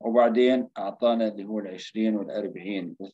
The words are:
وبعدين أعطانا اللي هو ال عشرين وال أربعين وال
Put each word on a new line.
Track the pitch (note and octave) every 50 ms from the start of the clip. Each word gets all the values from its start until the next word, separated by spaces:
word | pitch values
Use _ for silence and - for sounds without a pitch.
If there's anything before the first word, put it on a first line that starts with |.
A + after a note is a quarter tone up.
وبعدين | - A2+ A2+ A#2+ A#2 A#2 A2 B2 B2 B2+ C3 B2+ B2 - - G2+
أعطانا | G2 G2+ - - A#2+ A#2 A#2 A2+ A2+ G#2+
اللي | G2+ G2+ G2
هو | G#2+ A2 G#2+
ال | G2+ F#2
عشرين | F#2 F#2 - - - A2 A2 A2 G#2+
وال | G2+ F#2+ -
أربعين | - G#2 G2 F#2 F#2 F2+ F2 G2+ G2+ F#2+ F2 E2 - -
وال | G2 -